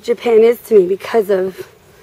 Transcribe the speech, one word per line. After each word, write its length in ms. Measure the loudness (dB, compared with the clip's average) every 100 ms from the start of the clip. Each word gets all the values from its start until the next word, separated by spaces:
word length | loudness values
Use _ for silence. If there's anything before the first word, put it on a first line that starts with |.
Japan 380 | -8 -6 0 2
is 200 | 2 0
to 160 | 2 2
me 80 | 2
because 420 | -4 -4 -4 -2
of 420 | -2 -4 -10 -20 _ _ _